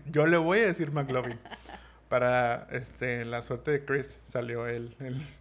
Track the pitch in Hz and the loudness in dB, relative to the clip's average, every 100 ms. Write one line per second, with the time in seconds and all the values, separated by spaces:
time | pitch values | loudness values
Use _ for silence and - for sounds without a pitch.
0 | - 147 156 170 160 202 214 170 151 147 | -2 4 6 6 6 4 4 2 -2 -2
1 | 135 127 120 117 - - - - - - | 0 -2 -2 -8 -12 -16 -16 -18 -20 -20
2 | - 127 123 123 120 120 - 123 117 - | -2 2 4 4 2 0 -4 -8 -8 -6
3 | 123 120 117 120 - 123 151 143 143 139 | -4 -4 -4 -6 -6 -6 0 -2 0 -2
4 | - - - 123 120 117 120 120 120 - | -2 -12 -8 -6 -4 -4 -4 -6 -8 -12
5 | 131 131 147 - | -8 -8 -10 -14